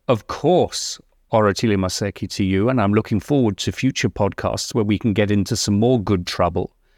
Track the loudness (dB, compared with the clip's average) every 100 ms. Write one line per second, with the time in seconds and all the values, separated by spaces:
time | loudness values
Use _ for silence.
0 | -2 -2 -2 -2 2 2 2 -2 -8 -10
1 | -18 _ _ 2 2 2 2 2 0 -2
2 | -6 -6 -8 -2 0 2 2 2 2 2
3 | 0 -2 0 0 0 0 -6 -2 -2 0
4 | -4 0 -2 -2 -6 -6 -4 -2 0 0
5 | 0 0 2 2 0 -2 0 2 2 2
6 | 2 -2 -2 -2 0 0 -6 _ _